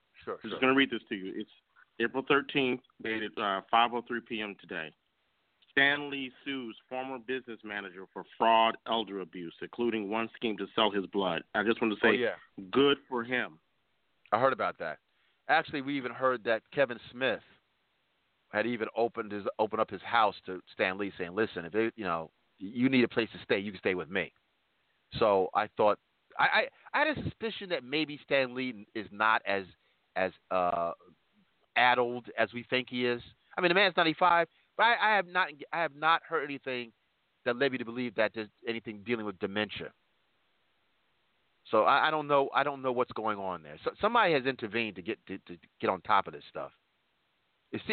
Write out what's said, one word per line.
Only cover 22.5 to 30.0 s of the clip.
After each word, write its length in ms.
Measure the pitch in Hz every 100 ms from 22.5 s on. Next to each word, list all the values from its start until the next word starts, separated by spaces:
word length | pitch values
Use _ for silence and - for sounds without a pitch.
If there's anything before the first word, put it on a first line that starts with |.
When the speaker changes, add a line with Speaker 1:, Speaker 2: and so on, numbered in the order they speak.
| -
Speaker 1:
you 300 | 95 123 127
need 160 | 131
a 40 | 117
place 200 | - 110
to 60 | -
stay, 140 | - 110
you 140 | 104
can 80 | 92
stay 140 | 107
with 140 | 92 78
me." 240 | 95 78 _ _ _ _ _ _ _ _ -
So 300 | 113 98 90
I 140 | 98 107 -
thought, 220 | 107 101 _ _ _ -
I, 300 | 180 190 - - -
I, 60 | 269
I 80 | 302
had 120 | 254
a 40 |
suspicion 460 | - - 220 - 196
that 140 | 160
maybe 340 | 123 147 147 147
Stan 300 | - 139 127
Lee 320 | 123 127 107 104
is 120 | 113 92
not 320 | 101 110 113 95
as, 180 | 98 92 - _ _